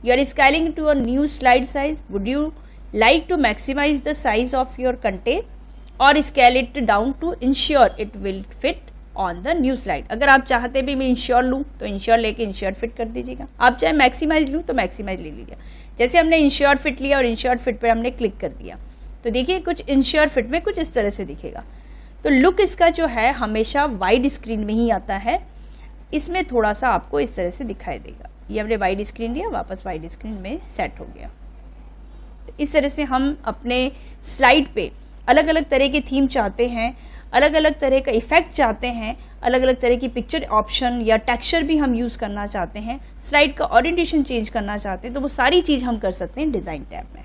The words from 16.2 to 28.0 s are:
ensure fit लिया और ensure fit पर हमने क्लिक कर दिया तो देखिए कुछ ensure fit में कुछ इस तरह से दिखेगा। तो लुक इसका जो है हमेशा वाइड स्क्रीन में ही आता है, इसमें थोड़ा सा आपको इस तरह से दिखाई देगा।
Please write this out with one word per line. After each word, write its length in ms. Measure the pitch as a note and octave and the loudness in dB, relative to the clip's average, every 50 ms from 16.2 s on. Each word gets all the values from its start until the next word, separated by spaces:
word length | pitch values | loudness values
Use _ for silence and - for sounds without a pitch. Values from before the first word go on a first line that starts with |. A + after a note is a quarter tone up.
| D#4+ D#4+ E4 E4 D4+ C#4 | 6 6 6 6 6 4
ensure 360 | C4+ - C#4+ C#4 C#4+ C#4 - | 4 4 4 4 4 4 2
fit 140 | D#4 C4+ B3+ | -4 -4 -4
लिया 180 | B3+ C#4 C#4+ C#4 | 0 0 2 2
और 80 | C4 | 2
ensure 320 | A#3+ A3+ A3 - B3+ B3 A#3+ | 0 0 0 0 0 0 0
fit 180 | - C4 A3+ | 0 -4 -4
पर 120 | G#3+ - A#3 | 0 2 2
हमने 220 | A3+ A3+ A3+ B3 | 2 2 0 -4
क्लिक 260 | B3 - A#3+ G#3 - | -4 -2 -4 -4 -4
कर 120 | - - D#3 | -4 -10 -10
दिया 280 | B2+ - - F2 F2 - - - - - - - - - - | -8 -10 -16 -16 -16 -16 -18 -18 -20 -20 -18 -18 -18 -8 -6
तो 60 | A#3 | -2
देखिए 300 | G#3+ B3 B3+ C4 F#4 F#4+ | -2 0 0 0 -2 -2
कुछ 220 | F4+ E4+ E4+ - - | 0 -4 -4 -4 -2
ensure 460 | - C#4 C4+ C4 - - D#4 D4+ D4+ | 0 2 2 2 4 4 2 2 4
fit 180 | - C4 A3+ | 2 -2 -2
में 160 | A#3 C4 E4+ E4+ | 0 -2 -2 -2
कुछ 160 | G#4 G4+ F4+ | -2 -4 -4
इस 140 | D#4+ - - | -6 -4 -2
तरह 180 | B3 G#3 G3+ | -2 -2 -2
से 140 | G3+ - G3 | -2 -4 -10
दिखेगा। 400 | D3+ C#3+ - - D#3+ - - - - - - - - - - - - - - - | -10 -10 -12 -12 -12 -12 -12 -16 -16 -20 -20 -20 -20 -20 -20 -20 -20 -20 -6 0
तो 60 | D4+ | 2
लुक 300 | C#4 B3+ C4 F#4 F#4 F#4 | 4 6 6 4 6 4
इसका 280 | G4+ F#4 - - F4 E4 | 2 0 2 2 2 2
जो 180 | - - E4 | 4 2 -2
है 260 | D4 A#3+ A#3 A3 B3 C#4 | -2 0 0 0 0 0
हमेशा 520 | B3+ C4 G#3+ G#3+ G#3+ A3 A3 - C#4+ C#4+ | 0 -4 -2 0 -2 -2 0 0 0 0
वाइड 420 | D4 A#3+ F#3 F#3+ F#3 G#3+ B3+ B3 | 0 -2 -2 2 2 2 4 2
स्क्रीन 340 | C#4 C4+ - - A3 A3+ G#3+ | 0 -2 -4 -8 -6 -6 -4
में 140 | G#3+ G#3 A3 | -4 -2 0
ही 160 | A3+ A#3 A#3 | 0 2 2
आता 260 | A3 F#3+ - - G3 | 0 -2 -2 -6 -6
है, 300 | G3 G3 A3+ D4 F4+ - - - - - - - - - - - - - _ - | -4 -2 -2 -2 -2 -4 -8 -20 -20 -20 -20 -20 -20 -20 -20 -20 -20 -16 _ -6
इसमें 300 | D4+ - - F4 F#4 F4+ | -6 -4 -2 -4 -4 -4
थोड़ा 280 | - B3 A#3+ G#3+ G#3 G#3 | 0 0 0 2 2 0
सा 160 | G#3 - B3+ | 0 0 0
आपको 320 | G#3+ F3 - - - C#3+ | 0 0 -2 -2 -2 -2
इस 160 | C#3+ - - | -2 -2 -4
तरह 140 | - F#3 F3 | -6 -6 -6
से 140 | F3+ - C#3 | -6 -8 -10
दिखाई 340 | A#2 G3 - - - C#3+ | -10 -10 -10 -10 -10 -10
देगा। 320 | A2+ | -10